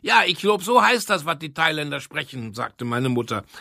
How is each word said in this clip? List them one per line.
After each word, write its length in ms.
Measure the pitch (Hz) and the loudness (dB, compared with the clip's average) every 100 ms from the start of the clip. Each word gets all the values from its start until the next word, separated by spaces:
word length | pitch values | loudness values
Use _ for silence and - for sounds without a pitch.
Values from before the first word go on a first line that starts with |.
"Ja, 220 | - 233 180 | 0 2 2
ich 140 | 175 | 0
glaub, 240 | 196 208 | 2 2
so 180 | 185 247 | 4 4
heißt 260 | 214 240 - | 6 2 0
das, 160 | 185 156 | -2 -2
was 120 | 147 | -6
die 160 | 156 | -6
Thailänder 460 | 151 160 156 147 143 | 0 0 0 -4 -8
sprechen", 560 | - 151 139 131 113 110 | -8 -10 -8 -10 -10 -8
sagte 280 | 117 - | -8 -6
meine 260 | 120 120 131 | -2 0 2
Mutter. 340 | 120 117 107 - - | 0 0 -4 -8 -18